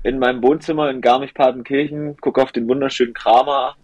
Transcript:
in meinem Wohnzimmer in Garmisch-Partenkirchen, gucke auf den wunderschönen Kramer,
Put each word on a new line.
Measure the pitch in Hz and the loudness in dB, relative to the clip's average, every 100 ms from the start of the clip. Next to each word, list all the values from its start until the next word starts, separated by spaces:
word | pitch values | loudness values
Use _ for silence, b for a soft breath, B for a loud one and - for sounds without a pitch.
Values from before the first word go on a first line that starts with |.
in | - 135 | -4 0
meinem | 127 127 | 0 2
Wohnzimmer | 123 156 - 156 151 | 2 2 -2 -2 -2
in | 131 | 0
Garmisch-Partenkirchen, | 123 127 139 - 131 127 117 139 147 147 151 143 | 2 2 0 0 0 0 -4 -2 -2 -4 -10 -4
gucke | 139 131 | -2 0
auf | 131 | 0
den | - 117 | 0 -2
wunderschönen | 131 139 - 120 | 0 -2 -2 -4
Kramer, | 117 104 120 135 139 131 - | -2 2 4 4 -2 -4 -8